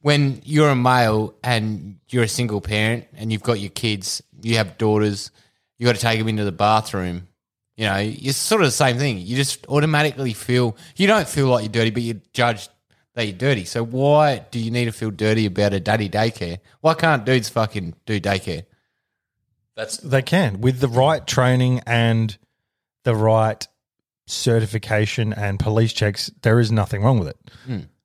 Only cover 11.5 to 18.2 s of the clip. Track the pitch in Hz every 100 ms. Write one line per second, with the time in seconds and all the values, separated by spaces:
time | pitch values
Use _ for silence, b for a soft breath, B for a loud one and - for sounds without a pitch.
11.5 | 120 110 117 113 113 117 107 _ - 120
12.5 | 104 - _ _ _ _ - 107 92 131
13.5 | 123 87 117 117 127 139 147 151 123 -
14.5 | 120 113 120 120 - 110 95 107 110 104
15.5 | 90 104 98 87 110 101 104 113 - 87
16.5 | 87 b b 156 160 165 143 110 131 107
17.5 | - 110 104 85 - - 104